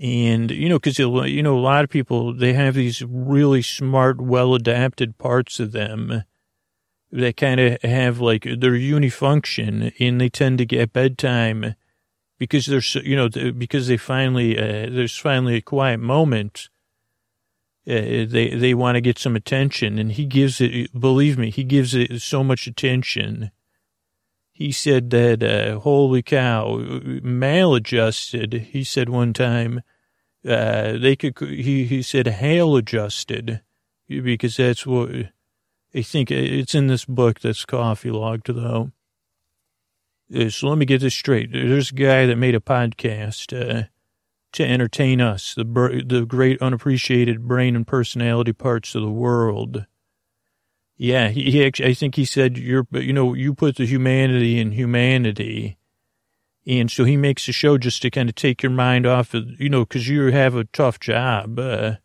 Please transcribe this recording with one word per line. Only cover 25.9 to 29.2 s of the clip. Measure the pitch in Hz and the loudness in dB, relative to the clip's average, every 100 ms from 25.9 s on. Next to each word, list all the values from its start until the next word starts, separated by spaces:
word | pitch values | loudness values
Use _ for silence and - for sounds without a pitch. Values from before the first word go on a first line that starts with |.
| 143 139 127 | 4 4 2
cow, | - 143 127 113 110 113 120 131 135 131 | 2 0 2 0 -2 -4 -6 -8 -8 -8
maladjusted, | 127 123 135 160 185 127 107 117 110 107 - 117 110 117 110 | -4 -2 2 4 4 4 2 0 0 -2 -6 -6 -6 -6 -6
he | 139 | -8
said | 135 - 120 | -4 -2 -2
one | 123 | 0